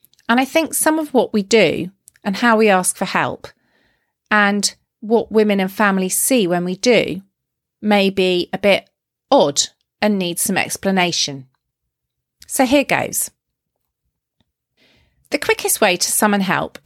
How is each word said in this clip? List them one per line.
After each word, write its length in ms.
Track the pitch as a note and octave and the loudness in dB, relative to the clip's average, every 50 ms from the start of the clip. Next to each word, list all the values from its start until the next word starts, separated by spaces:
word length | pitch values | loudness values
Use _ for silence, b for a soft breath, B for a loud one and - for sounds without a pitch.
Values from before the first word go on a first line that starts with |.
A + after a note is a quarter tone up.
| _ _ _ _ _ - | _ _ _ _ _ -2
And 100 | A#3 B3 | 0 0
I 60 | C4+ | 0
think 300 | C4+ - D#4+ D#4+ - - | 0 0 -2 -2 -2 -4
some 260 | - - D#4 D#4 D#4+ | -2 0 0 0 0
of 120 | D#4 D4 - | -2 -2 0
what 200 | B3 G3 - - | 0 0 0 0
we 100 | G#3+ F#3+ | -4 -2
do 480 | G3 - A3 F#3+ D3+ - - - F#3 - _ _ _ _ _ - | 2 2 4 4 2 0 -2 -6 -8 -12 _ _ _ _ _ -8
and 140 | - F#3+ | -6 -4
how 200 | - A#3+ A#3+ A3+ | -2 0 2 2
we 120 | G#3+ A3 G#3+ | 4 4 4
ask 280 | F#3+ F#3 F3+ - - | 4 2 2 -2 -4
for 80 | - G3 | -4 -4
help 440 | - - F3+ D3 B2 - - - - - _ _ _ _ _ _ _ _ _ _ _ _ _ _ - | -4 -2 -2 -2 -4 -4 -8 -14 -18 -20 _ _ _ _ _ _ _ _ _ _ _ _ _ _ -2
and 420 | G#3+ G#3 G#3 G3+ G3+ G3+ G3 - - _ _ _ _ _ | 0 2 2 2 0 0 -2 -4 -6 _ _ _ _ _
what 320 | - G#3 A#3 A3 - - G#3 | -4 0 0 0 0 0 0
women 260 | A3 G#3+ G#3 G3+ G3 | 2 2 2 2 0
and 140 | F#3+ F#3+ F#3+ | -2 -2 -2
families 440 | - G#3+ G3+ F#3+ F#3+ F#3 F#3 - | 0 0 0 0 0 -2 -2 -4
see 300 | - - - C4 B3 G3 | -4 -2 0 2 2 2
when 180 | E3+ F3 F3 F3+ | 2 0 -2 -2
we 120 | F3+ F#3 | -4 -4
do 460 | F#3+ - B3 A#3 F#3 - - - F#3+ - _ _ _ _ _ _ _ _ _ _ _ - | -2 0 2 2 2 2 0 -4 -10 -12 _ _ _ _ _ _ _ _ _ _ _ -2
may 280 | G#3 G#3 G3+ G3 G3 | 0 2 2 2 2
be 380 | G3 G3 F#3 F#3 F3+ F3 E3+ - - | 0 0 0 0 0 0 -2 -4 -4
a 60 | F#3 | -2
bit 300 | - G3+ F#3 - - _ _ _ _ _ _ _ _ - | 2 2 2 2 0 _ _ _ _ _ _ _ _ 2
odd 340 | - C#4+ F3+ C#3+ C#3 - - - - _ _ _ _ - | 4 4 4 4 0 -2 -4 -6 -8 _ _ _ _ -4
and 180 | - G#3+ G#3 F#3+ | -2 -2 0 -2
needs 240 | F3+ F3 E3+ - - | -2 -4 -4 -4 -4
some 140 | - F#3+ | -2 -2
explanation. 920 | - - E3+ - - - G3 F#3+ F#3+ F3+ F3 - - - - C#3 C#3 C3 _ _ _ _ _ _ _ _ _ _ _ _ _ _ _ _ _ _ _ - | -2 -2 -4 -6 -6 -4 -2 0 0 0 0 -2 -2 -4 -6 -6 -10 -16 _ _ _ _ _ _ _ _ _ _ _ _ _ _ _ _ _ _ _ -16
So 180 | - - - C4 | -6 -2 0 0
here 200 | A3+ C4+ C#4+ C4 | 2 2 2 2
goes. 480 | - E3 C3+ - - F3 - - - - _ _ _ _ _ _ _ _ _ _ _ _ _ _ _ _ _ _ _ _ _ _ _ _ _ _ _ _ _ _ _ _ _ _ _ _ _ _ - | 0 -2 -2 -2 -4 -6 -6 -8 -8 -10 _ _ _ _ _ _ _ _ _ _ _ _ _ _ _ _ _ _ _ _ _ _ _ _ _ _ _ _ _ _ _ _ _ _ _ _ _ _ -8
The 80 | - D4 | -8 -4
quickest 440 | - - A4 - - G4 - - A3+ | -2 -2 -4 -2 -2 -4 -2 0 2
way 160 | G3 F3+ E3+ | 2 2 0
to 120 | - - | -2 -4
summon 300 | - - A#3 G#3 G3+ G3+ | -2 0 0 2 2 0
help 380 | F#3+ F#3 E3 C#3+ - - - - - | 0 0 -2 -2 -4 -6 -10 -6 -2